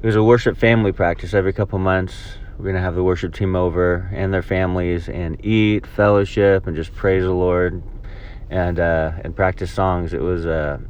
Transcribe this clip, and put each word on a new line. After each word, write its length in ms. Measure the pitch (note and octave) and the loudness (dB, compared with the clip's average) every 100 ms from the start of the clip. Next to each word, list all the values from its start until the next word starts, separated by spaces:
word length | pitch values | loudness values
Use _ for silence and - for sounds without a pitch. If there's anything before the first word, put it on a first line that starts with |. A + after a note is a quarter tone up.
it 40 | A2+ | 2
was 80 | G#2+ | 4
a 80 | |
worship 340 | A2 A#2+ A#2 - | 6 6 4 2
family 340 | A2+ A2+ G#2 | 4 4 2
practice 440 | F2+ F2 E2+ F2 G#2 | 2 0 0 0 0
every 180 | F#2+ | 0
couple 240 | F#2+ G2+ F#2+ | -2 -2 0
months. 380 | F#2+ F#2 F#2 - - - - - | 0 0 -2 -8 -14 -14 -14 -8
We're 80 | G2 | -4
gonna 160 | F#2 | -2
have 140 | F#2 F2+ | -2 0
the 80 | |
worship 320 | F#2 F2 F2+ E2 | 0 0 -4 -2
team 200 | G2 F2+ | -2 0
over 540 | F2+ E2+ F2+ F2 F2+ | 0 2 0 0 -4
and 220 | F#2 F#2+ | -4 -2
their 80 | F#2+ | -2
families 680 | F2+ F#2 F#2 F#2 F2 E2+ E2+ | -2 -2 0 0 -2 -2 -4
and 300 | E2+ D#2+ D#2 G#2+ | -8 -6 -6 0
eat, 400 | A2 G#2+ G#2 - | 2 4 2 -2
fellowship, 800 | - G#2 G2+ G2 A2 G2+ F#2+ F#2 | 2 4 6 2 2 4 4 0
and 100 | D#2+ | -6
just 200 | D#2+ - | -6 -2
praise 260 | G2 F#2+ | 2 2
the 100 | F#2 | 2
Lord 520 | F2+ F2+ F2+ F2+ F2 - - - - - - - | 2 2 2 0 -4 -10 -12 -12 -14 -14 -14 -6
and, 300 | F#2 F2 F2 | -2 -2 0
uh, 320 | E2+ E2 D#2+ D#2+ | 0 2 0 -4
and 120 | D#2 E2+ | -8 -2
practice 340 | F#2 F#2 F2+ | -2 -2 -6
songs. 460 | - F#2+ F2+ E2+ E2 | -2 0 0 -4 -4
It 60 | |
was 260 | E2 F2 E2 | -2 -2 -2
a 340 | D#2+ D2 C#2+ - | -2 -2 -6 -10